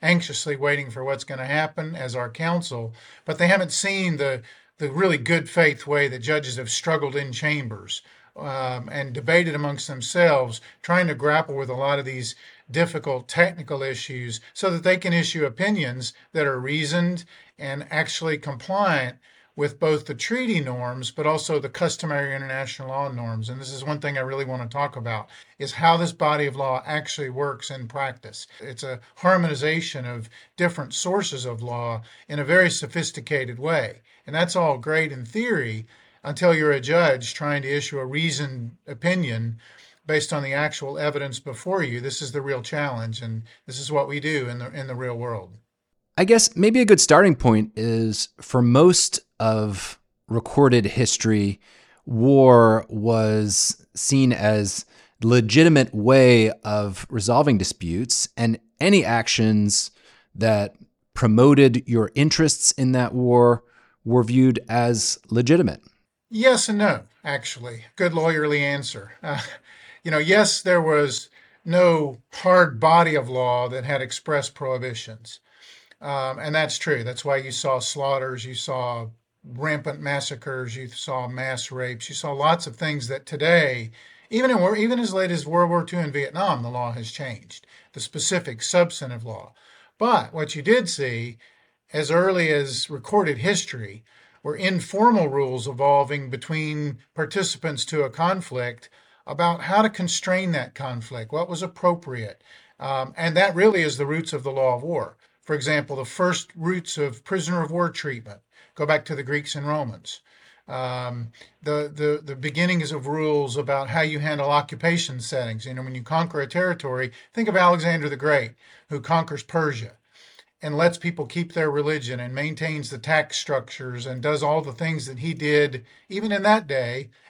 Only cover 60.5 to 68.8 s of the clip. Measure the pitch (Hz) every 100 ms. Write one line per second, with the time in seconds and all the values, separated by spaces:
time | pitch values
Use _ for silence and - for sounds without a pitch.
60.5 | 104 101 _ - _ _ - 120 110 139
61.5 | 143 135 127 - 117 104 139 151 - 151
62.5 | - - - 127 127 120 123 123 120 120
63.5 | 117 _ _ _ _ 113 123 113 127 131
64.5 | 117 - 120 120 113 - - - 113 123
65.5 | 170 107 - _ _ _ _ _ 220 262
66.5 | 240 - 208 202 127 - _ 151 139 -
67.5 | 120 123 113 - - 175 165 165 156 151
68.5 | 147 143 143